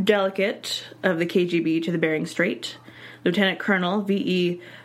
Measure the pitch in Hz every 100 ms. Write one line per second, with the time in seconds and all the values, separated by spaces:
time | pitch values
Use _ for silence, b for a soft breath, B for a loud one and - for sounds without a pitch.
0 | 196 202 190 196 196 - - - - -
1 | 190 165 175 190 175 170 160 160 175 165
2 | 160 156 170 - 175 - - - B B
3 | B B - 190 190 - - 185 180 208
4 | 196 196 - 185 175 175 B B